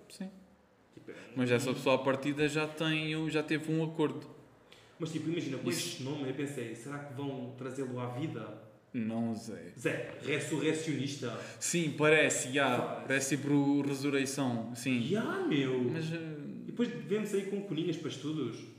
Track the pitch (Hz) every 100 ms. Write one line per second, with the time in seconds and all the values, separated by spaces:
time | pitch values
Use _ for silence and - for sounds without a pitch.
0 | - - 190 - - - _ _ _ -
1 | - - - 131 123 120 123 127 139 131
2 | 139 131 147 143 151 151 151 156 160 156
3 | 156 156 156 151 151 156 156 160 160 160
4 | 147 - - - - - - - - -
5 | 160 151 156 170 139 127 175 165 - -
6 | 131 147 131 143 139 127 113 110 143 143
7 | 143 127 139 127 123 - 131 131 127 123
8 | 120 123 156 120 107 110 - - _ 127
9 | 110 113 117 107 110 90 87 - 147 -
10 | - - 127 147 - 151 156 156 160 131
11 | 139 - 120 110 - - - 170 156 131
12 | 151 156 139 - 131 139 135 120 113 -
13 | - 135 - 143 131 143 143 143 139 135
14 | 143 139 131 - 127 117 110 123 135 123
15 | 120 208 269 381 349 147 131 127 123 160
16 | 160 165 160 147 139 123 - - 240 151
17 | 143 208 202 196 190 202 - 151 175 -
18 | 139 - 147 156 117 - -